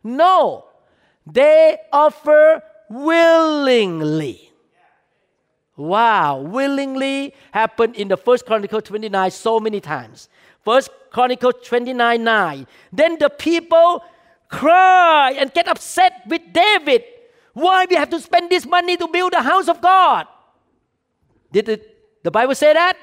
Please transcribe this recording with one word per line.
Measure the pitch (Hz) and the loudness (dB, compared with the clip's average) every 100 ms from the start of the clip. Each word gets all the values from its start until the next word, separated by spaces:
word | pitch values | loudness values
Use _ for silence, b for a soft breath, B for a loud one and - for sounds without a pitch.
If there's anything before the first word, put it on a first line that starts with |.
No, | 220 262 349 370 233 120 _ _ _ _ _ _ - | -10 0 2 2 0 -6 _ _ _ _ _ _ -6
they | 156 294 311 320 311 - | 0 4 6 4 2 -2
offer | 277 302 - 294 302 311 320 - _ _ | 2 2 0 2 4 6 2 -4 _ _
willingly. | 226 294 330 330 330 320 302 277 240 196 165 151 156 143 95 _ _ _ _ _ _ _ _ _ _ _ _ _ - | -8 -2 2 4 4 2 0 0 0 0 -4 -4 -4 -6 -12 _ _ _ _ _ _ _ _ _ _ _ _ _ -14
Wow, | 151 202 233 208 151 135 | -4 0 0 0 -2 -4
willingly | 143 240 277 277 277 262 269 277 277 b b | -8 -4 -4 -4 -6 -6 -6 -6 -10 b b
happened | 208 220 - 233 240 | -4 -4 -2 -4 -4
in | 202 | -6
the | 185 | -2
First | - 247 - | 0 0 0
Chronicle | 220 202 214 | -6 -4 -8
twenty-nine | 208 208 220 196 190 | -8 -12 -6 -2 -4
so | - 233 226 | -4 -2 -2
many | 220 208 | -4 -8
times. | 147 147 113 113 _ b b b | -10 -12 -12 -20 _ b b b
First | 208 254 262 _ _ | -2 -2 -2 _ _
Chronicle | 220 247 247 247 | -4 -2 0 -4
twenty-nine | 240 - 240 240 254 233 233 | -4 -6 -6 -4 -2 -2 0
nine. | 226 220 175 139 131 b b | 0 0 -2 -6 -18 b b
Then | 185 320 330 | -2 -2 0
the | 285 | -4
people | 285 311 330 339 330 339 349 b b b b _ | -2 -4 -4 2 4 4 0 b b b b _
cry | - 294 359 370 370 349 311 262 277 | -4 2 4 6 4 4 2 0 -2
and | 277 | -4
get | 339 349 | -2 -4
upset | 330 - - 370 359 208 | -6 -6 0 0 -2 -8
with | 233 - | -8 -4
David. | 302 403 403 294 240 - - b b b | 0 2 0 0 -2 -2 -20 b b b
"Why | 226 349 370 370 | -4 0 0 0
we | 349 | -2
have | 294 | -2
to | 330 | -8
spend | - 349 349 | -4 -4 -2
this | 359 | -4
money | 254 359 349 349 | -2 -2 -2 -6
to | 339 | -4
build | 349 359 | -4 -2
the | 349 | -2
house | 247 370 339 | 0 -2 -2
of | 339 | -2
God?" | 349 381 349 196 156 _ _ _ _ _ _ _ _ _ _ _ _ | 2 4 2 0 -6 _ _ _ _ _ _ _ _ _ _ _ _
Did | 190 214 | -6 -4
the, | 214 _ _ _ _ | -8 _ _ _ _
the | 170 | -6
Bible | 190 254 | -2 -2
say | 269 302 | 0 2
that? | 311 349 359 | 2 0 -4